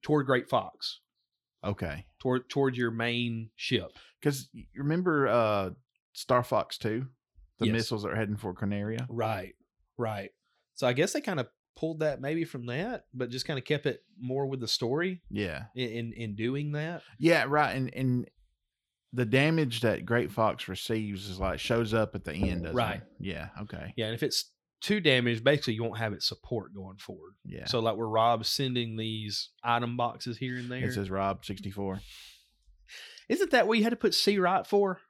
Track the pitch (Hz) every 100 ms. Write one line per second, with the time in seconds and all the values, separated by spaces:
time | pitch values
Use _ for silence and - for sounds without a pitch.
0 | - 151 131 131 - 123 92 - - -
1 | _ _ _ _ _ _ 95 104 87 73
2 | - _ 131 127 123 - 139 123 120 113
3 | 117 120 120 113 113 - - 117 - -
4 | - _ 147 139 127 - - - 143 160
5 | 180 151 135 117 110 104 95 - _ _
6 | _ - - 127 123 117 - - 110 110
7 | 135 _ _ _ - _ 117 113 110 113
8 | 101 107 107 104 107 90 104 101 104 113
9 | 127 117 113 104 95 - _ _ _ -
10 | 113 104 98 _ _ _ _ - 127 123
11 | 180 302 294 170 120 _ _ - 160 160
12 | 156 131 135 165 160 139 120 123 208 247
13 | _ 123 123 127 - 143 123 147 147 -
14 | _ - 123 131 139 135 113 - 117 139
15 | 180 185 - 101 98 76 107 123 123 117
16 | 117 113 113 101 113 139 147 147 156 170
17 | - - 151 165 127 147 143 107 131 -
18 | 131 123 - _ _ _ _ _ _ _
19 | _ 123 120 123 147 165 147 113 117 98
20 | 87 117 117 101 110 - - 92 - 113
21 | 107 98 95 92 95 87 - 117 113 113
22 | 107 104 - 78 98 87 85 123 110 101
23 | - _ 95 92 101 - 104 82 - -
24 | 110 117 151 - - _ _ _ - 214
25 | 160 127 120 113 123 147 - 110 117 110
26 | 113 101 - - - 117 95 98 95 101
27 | - 95 180 - - 92 - 123 113 107
28 | 113 110 113 117 113 - 135 123 117 110
29 | 110 110 107 101 - _ 120 120 120 123
30 | 120 117 - 113 127 127 123 127 127 120
31 | 98 95 98 95 - 98 101 98 98 95
32 | - - - - _ _ _ _ _ -
33 | - - _ 302 381 254 202 226 220 240
34 | 214 - - 202 185 190 - 202 196 180
35 | _